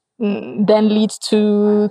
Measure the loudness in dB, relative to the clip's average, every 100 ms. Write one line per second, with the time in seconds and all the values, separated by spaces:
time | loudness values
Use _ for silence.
0 | _ -8 -6 -6 -8 -4 2 2 2 2
1 | -2 -4 -2 0 2 2 2 0 -2